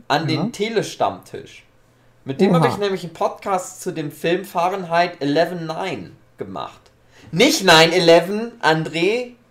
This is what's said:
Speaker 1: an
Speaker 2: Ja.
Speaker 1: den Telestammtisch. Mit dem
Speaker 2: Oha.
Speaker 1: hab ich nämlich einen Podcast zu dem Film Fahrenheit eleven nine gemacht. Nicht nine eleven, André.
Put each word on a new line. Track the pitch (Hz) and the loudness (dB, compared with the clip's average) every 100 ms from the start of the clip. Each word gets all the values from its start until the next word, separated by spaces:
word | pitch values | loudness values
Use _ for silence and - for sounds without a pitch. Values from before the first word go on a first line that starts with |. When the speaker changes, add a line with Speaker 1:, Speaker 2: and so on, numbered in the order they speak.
| - | -2
Speaker 1:
an | 143 160 | -2 0
Speaker 2:
Ja. | 156 | -2
Speaker 1:
den | 208 | -4
Telestammtisch. | - 214 220 - - 104 95 - - - - _ _ _ _ _ _ | -4 -4 -4 -6 -4 -4 -4 -14 -18 -18 -20 _ _ _ _ _ _
Mit | - 135 | -12 0
dem | 196 | 2
Speaker 2:
Oha. | 170 | 4
Speaker 1:
hab | 143 | 2
ich | - | 0
nämlich | 202 185 | -4 -4
einen | 170 | -8
Podcast | - 208 - 208 185 - - | -6 -6 -6 -4 -4 -6 -10
zu | 185 | -10
dem | 156 147 | -8 -8
Film | - 170 175 | -6 -4 -4
Fahrenheit | 190 180 180 196 170 170 175 - | -4 -4 -2 -4 -2 -2 -2 -2
eleven | 143 151 170 175 160 | -2 0 0 -4 -8
nine | 165 190 120 76 - _ _ | -8 -8 -8 -12 -20 _ _
gemacht. | 95 85 55 - _ _ _ _ - | -12 -10 -12 -14 _ _ _ _ -8
Nicht | 160 277 - | 2 2 4
nine | 190 160 165 | 6 6 6
eleven, | 175 165 165 175 208 233 - | 4 6 6 4 -4 -6 -2
André. | 156 160 151 160 180 240 247 - _ | 0 0 -2 -2 0 0 -6 -14 _